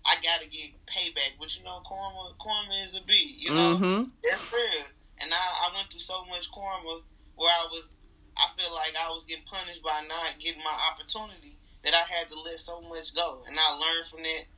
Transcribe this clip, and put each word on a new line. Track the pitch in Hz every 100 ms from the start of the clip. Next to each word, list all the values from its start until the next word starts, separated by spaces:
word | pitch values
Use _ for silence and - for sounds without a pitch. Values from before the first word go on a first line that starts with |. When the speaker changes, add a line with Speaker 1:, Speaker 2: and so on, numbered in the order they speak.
| 151
Speaker 1:
I | 170
gotta | 165 165 156
get | 156 151 - -
payback, | 190 175 151 135 131
but, | 156 -
you |
know, | 185 180 180
karma, | 190 196 190 180 -
karma | 214 214 202 196
is | 190 185
a |
bitch, | 185 - - -
you | 147
know? | 156 170 175
Speaker 2:
Mm-hmm. | 185 190 262 -
Speaker 1:
That's | 466 508 -
real. | 466 480 466 415 - - -
And | 151
I, | 170 185 175 175
I | 190
went | 196
through | 170
so | - 185 180
much | 175 175
karma | 208 196 185 165 165 - - - -
where | 165
I | 170 165
was, | 165 160 - - - - -
I | 151 -
feel | 175
like | 165 156 160
I | 165
was | 165 160
getting | 160 -
punished | 196 175 170
by | 160 151 156
not | 165 165 151
getting | 160 151
my | 156 147 156
opportunity, | 156 - 220 214 185 143 - - -
that | 147
I | 165 170
had | 175 165
to | 156
let | 160 165
so | - 170
much | 170 165 160 170
go. | 170 131 -
And | 147
I | 156
learned | 143 160 165 160
from | 160
that | 160 160 -